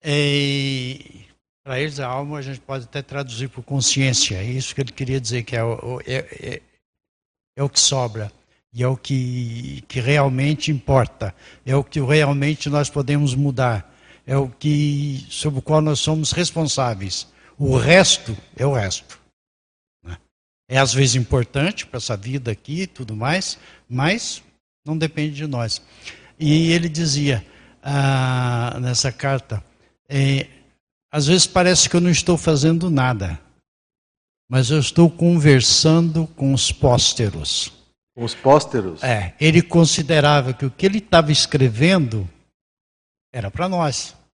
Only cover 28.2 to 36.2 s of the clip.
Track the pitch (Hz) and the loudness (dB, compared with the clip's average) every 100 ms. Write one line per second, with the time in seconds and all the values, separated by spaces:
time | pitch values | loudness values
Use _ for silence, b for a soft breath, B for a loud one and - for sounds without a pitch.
28.2 | 131 127 123 120 120 - 123 120 139 117 | 0 -2 -2 -2 -4 -4 -4 -2 -2 -4
29.2 | 139 135 - 104 - _ _ _ _ 139 | -4 -4 -4 -10 -10 _ _ _ _ 0
30.2 | 139 135 - - _ _ _ _ _ 151 | 2 0 -4 -14 _ _ _ _ _ -2
31.2 | 143 180 - 190 180 180 - 175 175 165 | 2 4 4 4 4 4 2 2 2 2
32.2 | - 170 - 151 151 165 180 147 127 113 | 2 0 2 2 2 2 0 0 0 0
33.2 | 95 78 _ _ _ _ _ _ _ _ | -4 -8 _ _ _ _ _ _ _ _
34.2 | _ _ _ 127 120 151 139 - 170 165 | _ _ _ 0 2 2 0 4 4 6
35.2 | 170 170 151 135 117 - 156 160 170 160 | 2 6 8 6 6 4 4 4 4 0